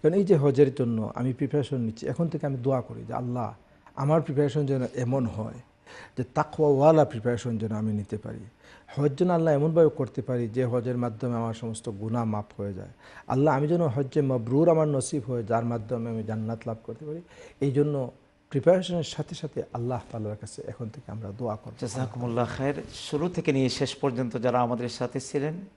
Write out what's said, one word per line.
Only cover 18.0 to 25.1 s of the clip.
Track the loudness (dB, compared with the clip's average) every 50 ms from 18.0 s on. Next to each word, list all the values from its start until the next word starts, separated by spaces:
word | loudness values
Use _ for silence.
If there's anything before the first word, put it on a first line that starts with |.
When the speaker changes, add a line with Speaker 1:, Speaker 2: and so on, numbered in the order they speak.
| -4 -6 -10 -16 _ _ _ _ _ _
Speaker 1:
প্রিপারেশনের | -4 4 6 6 6 6 4 -2 -2 -4 -4
সাথে | -4 -6 -8 -8 -8 -8
সাথে | -10 -10 -8 -6 -8 -8 -6 -6
আল্লাহ | -6 -4 -4 -4 -6 -8 -8
তাআলার | -8 -8 -6 -6 -8
কাছে | -8 -12 -14 -14 -14 -12
এখন | -12 -10 -10 -12 -12
থেকে | -12 -14 -14 -12
আমরা | -12 -10 -10 -10 -8
দোয়া | -6 -4 -4 -6
করব। | -6 -8 -16 -10 -8
Speaker 2:
জাযাকুমুল্লাহ | -8 -6 -4 -6 -6 -6 -6 -6 -6 -2 0 0 0 -2 -2
খায়ের। | -2 -2 -2 -2 -4 -8 -12 -14
শুরু | -14 -8 -4 -2 -2 -2 -2
থেকে | -2 -2 0 2 2
নিয়ে | 4 2 2
শেষ | 2 0 -2 -4 -2
পর্যন্ত | -2 -2 -2 0 -2 -4 -4 -4
যারা | 0 0 2 2 4
আমাদের | 2 2 0 -2 -4 -6
সাথে | -4 -4 -6 -4